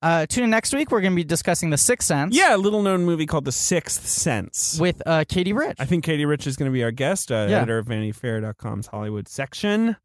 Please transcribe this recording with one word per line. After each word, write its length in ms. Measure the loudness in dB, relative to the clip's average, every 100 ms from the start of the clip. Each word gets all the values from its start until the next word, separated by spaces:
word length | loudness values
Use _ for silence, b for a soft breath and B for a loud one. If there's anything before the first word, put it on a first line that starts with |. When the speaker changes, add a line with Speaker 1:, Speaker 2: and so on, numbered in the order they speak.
| 2
Speaker 1:
uh, 200 | 2 2
tune 180 | 0
in 60 | 2
next 240 | 2 2
week. 180 | -2 0
We're 80 | 2
gonna 160 | 2 2
be 80 |
discussing 460 | 0 0 0 0 0
The 80 | 2
Sixth 280 | 2 2 2
Sense. 300 | 0 2 4
Speaker 2:
Yeah, 180 | 6
a 40 | 4
little-known 480 | 2 2 2 2 2
movie 200 | 0 0
called 200 | -2 -2
The 80 |
Sixth 520 | -2 0 0 0 -4 -4
Sense. 720 | -2 0 -2 -4 -4 -4 0
Speaker 1:
With, 240 | 0 0 0
uh, 180 | 0 0
Katie 240 | 0 0
Rich. 240 | 0 -2 -4
Speaker 2:
I 60 | 0
think 180 | 0
Katie 220 | 0 0 0
Rich 200 | 0 -2
is 120 | -4
gonna 140 | -2
be 120 | 0
our 80 | -2
guest, 400 | 0 -2 -2 -2
uh, 160 | 0 2
Speaker 1:
Yeah. 100 | 2
Speaker 2:
editor 160 | 2 -2
of 80 | -2
Vanity 240 | -4 -4
Fair 300 | -4 -6 -4
dot 160 | -6 -8
com's 300 | -8 -8 -8
Hollywood 420 | -8 -8 -8 -8
section. 680 | -8 -10 -4 -2 0 0 -2